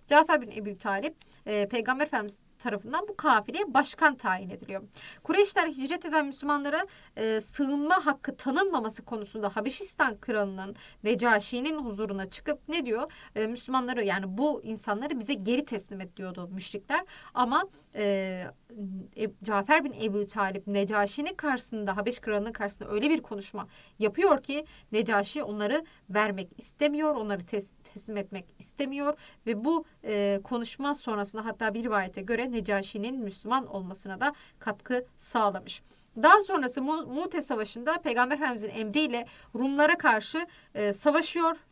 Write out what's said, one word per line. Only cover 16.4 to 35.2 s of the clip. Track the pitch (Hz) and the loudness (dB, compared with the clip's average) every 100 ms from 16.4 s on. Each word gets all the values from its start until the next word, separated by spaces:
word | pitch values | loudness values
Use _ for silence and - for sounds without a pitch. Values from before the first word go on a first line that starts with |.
| 180 | -10
müşrikler. | 190 185 202 - 302 381 - - | -10 -8 -10 -2 -2 -2 -12 -6
Ama, | - 247 285 381 - _ - | 0 2 2 0 -6 _ -2
e, | 208 196 190 185 180 - - 226 196 190 - - | 2 2 0 -6 -10 -14 -18 -10 -8 -8 -10 -6
E-, | 214 - | -6 -6
Cafer | 196 202 196 311 | -2 0 4 4
bin | 285 - | 4 -2
Ebu | 220 202 202 | -2 -2 -2
Talip | 220 196 190 196 | 0 -2 -2 -2
Necaşi'nin | 202 196 214 202 - 311 381 | 0 2 2 2 0 -6 -2
karşısında, | 302 254 - 226 202 190 | -2 -2 -2 -6 -4 -2
Habeş | 226 240 | -2 -2
kralının | - 208 214 | -2 -2 -2
karşısında | 220 202 - - | -4 -6 -6 -4
öyle | 208 285 | 0 4
bir | 320 | 2
konuşma | - 202 196 208 220 - - - | 0 -8 -8 -10 -10 -14 -20 -2
yapıyor | 208 208 381 285 | 0 4 6 4
ki | - 285 302 - - | 2 -6 -6 -14 -2
Necaşi | 214 226 208 202 302 | 0 2 2 0 -4
onları | 254 208 208 294 320 - - | -6 -2 0 0 -2 -14 -2
vermek | 202 214 196 180 - | 0 2 -2 -10 -12
istemiyor, | - - 294 294 311 277 | -12 0 2 2 0 0
onları | 214 202 | -2 -4
tes-, | 175 208 196 - - | -4 -6 -6 -10 -18
teslim | 202 - 208 | -14 -8 -8
etmek | 196 196 175 - | -6 -10 -14 -12
istemiyor | - - 277 277 285 294 - - - | -10 -6 -6 -2 -2 -4 -8 -8 -4
ve | 214 247 | -2 0
bu, | 330 320 _ | 0 -2 _
e, | 226 208 202 196 | -4 0 2 0
konuşma | 196 240 226 - 269 | -2 -4 -4 -4 -4
sonrasında | 220 - 208 202 220 220 | -2 -2 -4 -4 -6 -8
hatta | 214 220 | -4 -4
bir | 220 | -2
rivayete | 233 214 185 196 | 0 0 -2 -6
göre | 196 240 254 | -2 -2 -2
Necaşi'nin | 233 196 202 196 208 214 269 | -2 0 -2 -2 -6 -6 -6
Müslüman | 214 196 208 254 254 | -8 -8 -2 -2 -2
olmasına | 196 185 190 196 190 | -8 -8 -10 -10 -4
da | 269 294 - - | -2 -2 -10 -10
katkı | - 202 - 247 247 | -8 -6 -2 -2 -2
sağlamış. | - | -10